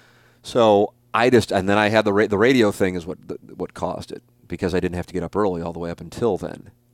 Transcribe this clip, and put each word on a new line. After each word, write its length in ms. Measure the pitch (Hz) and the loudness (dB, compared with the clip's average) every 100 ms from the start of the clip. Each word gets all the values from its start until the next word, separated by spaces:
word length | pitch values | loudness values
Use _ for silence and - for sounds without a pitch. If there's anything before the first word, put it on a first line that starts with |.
| _ _ _ _ | _ _ _ _
So 520 | - 127 113 101 104 - _ | -6 2 6 6 4 -4 _
I 160 | 110 123 | 0 4
just, 200 | 123 101 | 4 4
and 180 | 98 92 | 0 0
then 80 | 101 | 2
I 120 | 104 | 4
had 160 | 110 107 | 2 2
the 80 | |
ra-, 160 | 98 107 | 2 2
the 100 | 101 | 2
radio 320 | 117 131 107 | 2 4 2
thing 240 | 98 95 90 | 2 -2 -2
is 100 | 85 | -8
what, 140 | 80 - | -12 -12
the, 120 | - - - | -14 -14 -12
what 200 | 87 - | -12 -8
caused 380 | - - - | -8 -8 -10
it, 100 | - - _ _ | -16 -18 _ _
because 260 | 90 90 | -6 -2
I 80 | 90 | 0
didn't 160 | 87 87 | -2 -4
have 100 | 87 | -6
to 60 | |
get 120 | 90 85 | -8 -6
up 120 | 95 | -2
early 240 | 104 87 | -2 -2
all 140 | 85 85 | -6 -8
the 60 | |
way 100 | 85 | -8
up 100 | 85 | -10
until 380 | 82 - 117 90 | -12 -4 -2 -2
then. 320 | 85 - - _ _ | -6 -12 -18 _ _